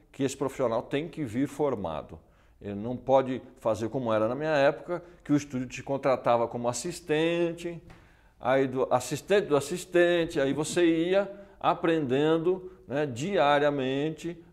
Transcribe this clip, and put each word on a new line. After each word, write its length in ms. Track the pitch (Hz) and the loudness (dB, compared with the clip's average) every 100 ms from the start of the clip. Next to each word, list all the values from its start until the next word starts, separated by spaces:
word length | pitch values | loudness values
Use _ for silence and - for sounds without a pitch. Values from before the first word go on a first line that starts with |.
| _ | _
que 120 | - | -4
esse 120 | 139 - | -4 -2
profissional 480 | 135 - 123 113 | -6 -2 0 0
tem 240 | - 139 165 | -2 -4 -6
que 160 | 156 | -6
vir 240 | 135 113 139 | -6 -2 -4
formado. 720 | - 147 117 87 78 62 80 - _ _ _ | -2 -2 -2 -4 -8 -10 -16 -20 _ _ _
Ele 140 | 101 101 | -10 -8
não 220 | 113 123 | -8 -6
pode 440 | 127 135 127 127 - - | 2 2 2 -4 -10 -6
fazer 280 | 113 107 110 | -4 -2 -2
como 240 | 135 117 | -4 0
era 160 | 110 110 | 2 2
na 80 | 127 | 0
minha 160 | 156 151 | 0 2
época, 440 | 139 156 - 175 - - | 2 2 -6 -10 -10 -16
que 80 | - | 0
o 60 | 147 | 0
estúdio 300 | 143 127 127 | 0 -6 -8
te 140 | 127 | -10
contratava 680 | 123 139 139 123 135 120 117 | -8 -2 0 0 2 2 2
como 180 | 120 120 | -2 -4
assistente, 1120 | 120 175 160 - 151 165 170 170 170 175 165 - - - _ _ _ | -4 -6 -10 -4 0 0 0 -2 -2 -10 -12 -16 -20 -20 _ _ _
aí 260 | 120 135 135 | 0 2 2
do 260 | 127 123 | 0 0
assistente 540 | 123 - 147 - 202 202 | 0 0 -6 0 0 4
do 80 | 147 | 2
assistente, 840 | 180 180 - 175 175 175 160 160 | 0 -6 0 4 4 4 0 0
aí 140 | 135 | 0
você 340 | 139 151 180 175 | 0 -2 2 4
ia 460 | 165 170 190 196 - - - | 4 2 2 0 -6 -18 -4
aprendendo, 1120 | 143 170 170 160 139 131 156 165 165 185 - - - | 0 2 2 2 2 2 4 2 2 -2 -4 -18 -6
né, 200 | 135 151 | -4 -4
diariamente 1300 | 113 165 180 143 147 147 143 131 135 151 160 165 170 - | -4 -2 2 4 4 4 2 -2 -2 -2 -4 -8 -10 -16